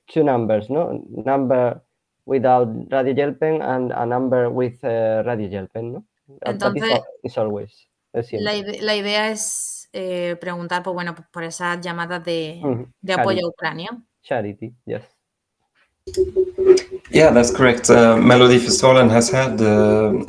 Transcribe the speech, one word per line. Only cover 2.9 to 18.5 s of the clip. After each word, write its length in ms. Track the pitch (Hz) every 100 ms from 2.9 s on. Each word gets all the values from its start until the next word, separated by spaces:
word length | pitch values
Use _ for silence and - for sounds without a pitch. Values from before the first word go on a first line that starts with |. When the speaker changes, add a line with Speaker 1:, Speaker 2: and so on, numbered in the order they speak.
Speaker 1:
Radio 240 | 135 131 131
Yelpen 460 | 143 135 156 156
and 300 | 143 127 127
a 140 | - 117
number 420 | 123 131 127 120
with, 300 | 123 123 123
eh, 380 | 131 117 113 110
Radio 260 | 110 117 101
Yelpen, 420 | 98 95 113 117
¿no? 120 | 143 - _ _
That 80 | 139 -
is 60 |
Speaker 2:
Entonces, 380 | 202 202 202 226
Speaker 1:
al-, 100 | - - -
is 140 | 120 -
always. 520 | 107 104 104 _ _ _ _ 117
es 120 | 113
siempre. 160 | -
Speaker 2:
La 120 | 208 214
ide-, 260 | 202 -
la 140 | 214 208
idea 340 | 202 208 220
es, 600 | 214 - - - - -
eh, 420 | 202 185 180 175 175
preguntar, 440 | 180 175 170 180
pues, 100 | 190
bueno, 200 | 180 175
pues, 140 | 165 -
por 120 | 175
esas 360 | 165 165 175 175
llamadas 420 | 175 170 170 180
de, 380 | 170 165 156 170
Speaker 1:
Ujú. 240 | 147 120 127 _
Speaker 2:
de 120 | 190
apoyo 280 | 185 196 180
Speaker 1:
Charity. 40 | 170
Speaker 2:
a 20 |
Ucrania. 540 | - 165 156 190 240 _ _
Speaker 1:
Charity, 500 | - 127 104 98 110 120 -
yes. 180 | 113 - _ _ _ _ _ _ _ _ _ - 381 370 381 370 381 381 370 - - -
Speaker 3:
Yeah, 200 | 147 156
that's 200 | 120 120
correct. 380 | - 127 117 -
Uh, 280 | 120 117 113
Melodifestivalen 920 | 120 123 123